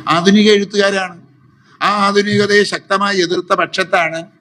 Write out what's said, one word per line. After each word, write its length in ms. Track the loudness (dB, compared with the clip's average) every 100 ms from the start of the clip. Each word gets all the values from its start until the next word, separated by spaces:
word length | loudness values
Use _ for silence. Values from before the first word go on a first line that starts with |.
| -4
ആധുനിക 440 | 0 4 4 4
എഴുത്തുകാരാണ്. 720 | 2 0 -2 0 -2 -6 -12 -20 _ _ _ _ -6
ആ 260 | -2 0 0
ആധുനികതയെ 560 | 0 0 0 2 2
ശക്തമായി 580 | 0 -4 -4 -2 -2 -2
എതിർത്ത 320 | -2 -4 -4
പക്ഷത്താണ് 720 | -4 -4 -4 -2 -2 -2 -6 -14 _